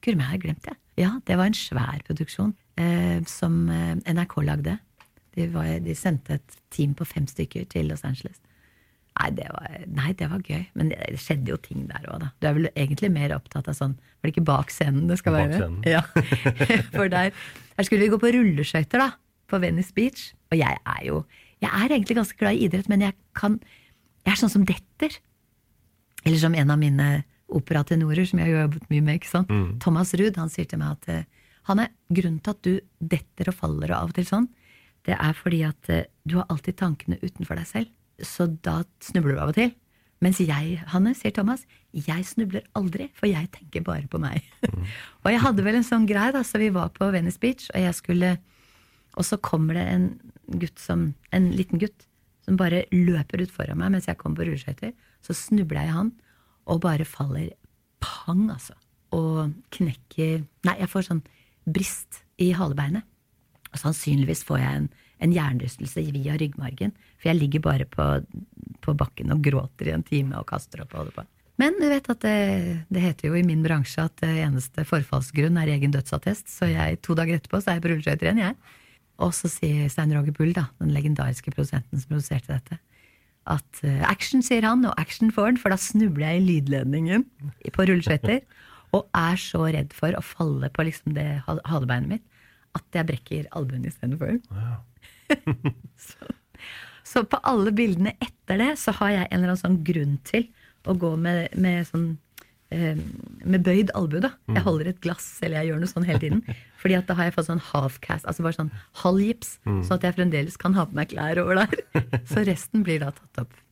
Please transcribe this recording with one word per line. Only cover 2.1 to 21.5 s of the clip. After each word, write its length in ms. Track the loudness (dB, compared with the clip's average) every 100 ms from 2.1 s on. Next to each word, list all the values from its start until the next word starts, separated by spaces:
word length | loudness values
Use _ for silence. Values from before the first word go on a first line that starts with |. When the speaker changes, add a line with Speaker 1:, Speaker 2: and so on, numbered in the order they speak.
| -6 -6 -2 -2 -2 _ -2
Speaker 1:
eh, 460 | 0 2 2 0
som, 460 | -4 -4 0 2 2
eh, 240 | 0 0 -2
N 140 | -2 -2
R 80 | -2
K 160 | -2
lagde. 360 | 0 0 -2 -4 _ _ -20 _ _ -6
De 100 | -4
var, 300 | -2 -2 -2
de 140 | -4
sendte 360 | -4 -2 -2 -2
et 220 | -6 -6 -20 _
team 240 | -2 -2
på 100 | 0 -6
fem 200 | -4 -6
stykker 400 | -4 -6 -6 -6
til 200 | -4 -4
Los 160 | -4
Angeles. 360 | -6 -8 -8 -16 _ _ _ _ _ _ _ -4
Nei, 140 | -4
det 160 | -4 -8
var, 280 | -10 -12 -14 -8
nei, 260 | -4 -2
det 160 | -2 -4
var 120 | -4
gøy. 260 | -4 -6 -6
Men 160 | -2 -2
det, 80 | -2 -6
det 120 | -8
skjedde 280 | -4 -2 -2
jo 80 | -6
ting 300 | -6 -10 -8
der 160 | -10
også, 140 | -10 -8
da. 80 | -8 -2
Du 60 | 0
er 60 |
vel 140 | 2 0 0
egentlig 340 | -2 0 0
mer 200 | 0 0
opptatt 360 | -4 -6 -8 -8
av 80 | -4
sånn, 180 | -4 -4
var 320 | _ _ -2
det 40 |
ikke 100 | 0
bak 240 | 4 2 2
scenen 360 | 0 2 2 2
det 80 | 2
skal 140 | 2
Speaker 2:
Bak 160 | 2 2
Speaker 1:
være? 120 | 2
Speaker 2:
scenen. 240 | 0 -2
Speaker 1:
Ja. 180 | 2 2 4 0 2 2 0
<laughs> 480 | 2 2 2 2 0
For 120 | 2
der, 240 | 4 2 -2 -18 -18 -16 -4
der 80 |
skulle 200 | 2 4
vi 60 | 6
gå 60 | 6
på 120 | 6
rulleskøyter, 680 | 6 6 4 0 0 2 2
da, 100 | 2 0 _ _ _
på 120 | 0
Venice 320 | 0 0 0
Beach. 420 | 0 0 -2 -18 -20 _
Og 60 | 2
jeg 180 | 2 0
er 160 | -4 -6
jo, 180 | -4 -4 -6 -16 -20